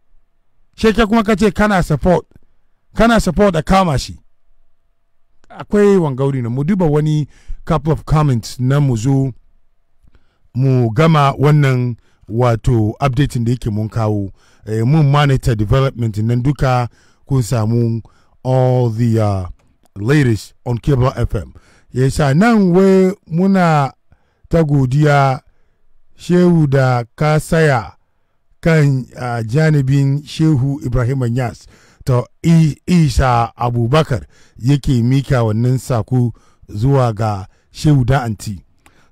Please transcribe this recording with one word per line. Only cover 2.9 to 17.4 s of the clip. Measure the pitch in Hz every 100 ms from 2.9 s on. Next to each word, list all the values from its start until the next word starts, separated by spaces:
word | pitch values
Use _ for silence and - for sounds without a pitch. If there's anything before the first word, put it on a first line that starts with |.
| -
kana | 226 220
support | 185 156 208 165
a |
kama | - 190 180 127
shi. | - 85 _ _ _ - - _ _ _ _ _ _ _ -
Akwai | - - 208 208 196
wangauri | 156 127 139 135
na | 117
mu | 127
duba | 147 202 165
wani | 151 156 151 139 - - - -
couple | 156 151
of | 135 -
comments | 156 151 120 - -
na | 127 139
mu | 139 117
zo | 127 135 135 - - _ _ _ _ _ _ - _ _ _ 123
mu | 135 127 120
gama | 104 160 156 139 -
wannan | 147 151 139 127 123 117 _ _ -
wato | 113 123 113 - 117 107 -
updating | 139 123 139 123 117
da |
yake | 127 120
mun | 104 107
kawo. | 117 107 104 98 - _ _ 107
Eh, | 110 117
mun | 160 139
monitor | 147 143 131 - 110
development | 104 135 135 - 117 104
nan | 113 123
duka | 127 139 135 123 120 - _ _ -
kun | 135